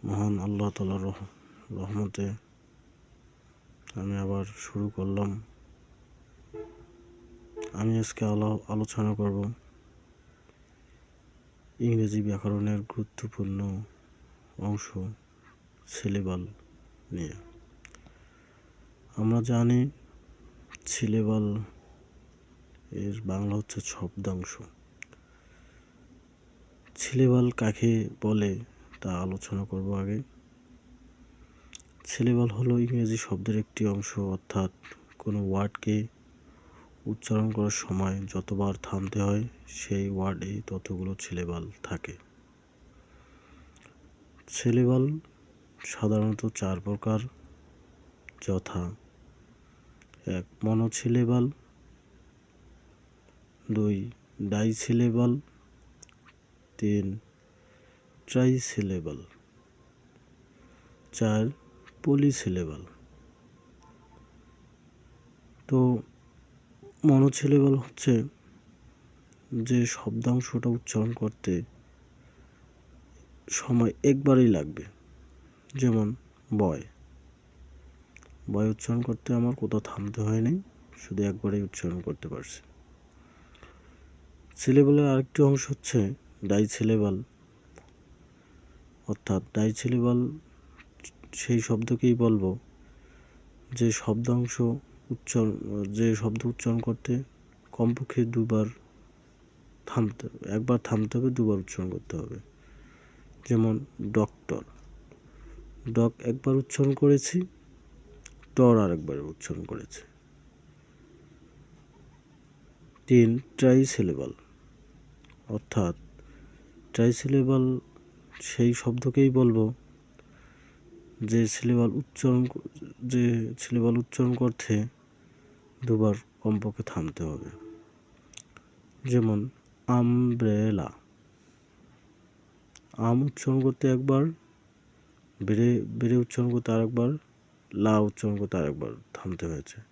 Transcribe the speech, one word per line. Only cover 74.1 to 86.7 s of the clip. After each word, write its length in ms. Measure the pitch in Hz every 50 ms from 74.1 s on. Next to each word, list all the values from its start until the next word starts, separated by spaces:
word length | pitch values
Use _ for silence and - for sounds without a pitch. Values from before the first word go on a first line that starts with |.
| 135 135 139 143 135 127 127
লাগবে, 360 | 117 104 82 73 76 76 - - - - - - - - - - - - - - - - _ _ _ -
যেমন 400 | 135 127 123 113 113 107 104 123 - - - _ _ _ _ 110
বয়। 300 | 104 104 90 78 67 - - - - - - - - - - - _ _ - _ - - - - - - - - - - _ - - - - - - - -
বয় 180 | 104 101 104 110
উচ্চারণ 320 | 110 - - - 117 120
করতে 320 | 120 123 117 - - - 123
আমার 220 | 120 120 120 123
কোথাও 240 | 135 113 98 107 107
থামতে 420 | 104 - - - 101 101 110 -
হয়নি, 400 | 107 104 110 110 110 120 165 190 196 - _ - - - -
শুধু 260 | - - - 92 95 104
একবারই 380 | 101 92 104 - 104 98 104
উচ্চারণ 400 | 101 92 - - - 90 85 90
করতে 260 | 85 - - - -
পারছি। 340 | 82 - - - - - - - - - - - _ - _ _ - _ - - - - - - - - - - - - - - - - - - - - - - - - - - - -
সিলেবালের 500 | - - - 131 143 143 139 143 147 147
আরেকটি 360 | 143 135 131 135 - _ - 147
অংশ 280 | 139 139 131 - -
হচ্ছে 420 | 135 - - - - 120 101 98 139 - _ - - - -
ডাইসিলেবাল, 800 | 95 101 104 107 104